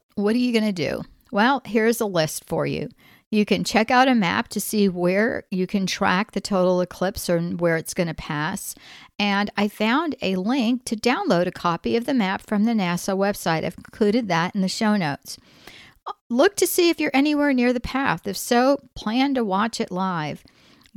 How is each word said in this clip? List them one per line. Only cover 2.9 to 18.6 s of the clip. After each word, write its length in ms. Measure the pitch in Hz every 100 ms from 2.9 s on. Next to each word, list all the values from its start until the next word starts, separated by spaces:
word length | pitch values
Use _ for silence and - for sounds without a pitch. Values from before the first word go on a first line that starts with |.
| - - _ -
You 120 | 214 208
can 180 | 185
check 260 | 180 214 226
out 180 | 254 269
a 60 |
map 360 | 240 175 185 -
to 120 | 208
see 260 | - 214 202
where 580 | 175 175 190 233 - -
you 160 | 185 185
can 220 | 202 185
track 460 | - 196 185 214
the 60 | 196
total 420 | - 196 180 180
eclipse 500 | 180 - 185 - -
or 100 | 170
where 360 | 170 180 170 165
it's 180 | - -
gonna 180 | 170
pass. 600 | 156 - 147 156 208 - - - - - -
And 320 | 202 202 208 -
I 120 | 208
found 460 | - 214 262 339 254
a 140 | 185 185
link 500 | 190 277 220 247 -
to 100 | 220
download 520 | 240 320 392 175 180
a 40 |
copy 460 | - 175 170 233 233
of 80 | 240
the 80 |
map 320 | 269 190 196 -
from 200 | 208 220
the 80 |
nasa 440 | 226 175 180 - 190
website. 460 | 196 202 180 160
I've 120 | - -
included 520 | - - 208 226 214
that 260 | 165 175
in 80 | 208
the 60 | 185
show 280 | - 214 208
notes. 420 | 156 139 - - _ - - - - _ - - -
Look 260 | 240 320 -
to 100 | 370
see 240 | - 339
if 80 | 320
you're 100 | 302
anywhere 420 | 269 294 294 285
near 200 | 254 247
the 60 | 247
path. 480 | - 262 277 170 202
If 100 | 185
so, 400 | - 240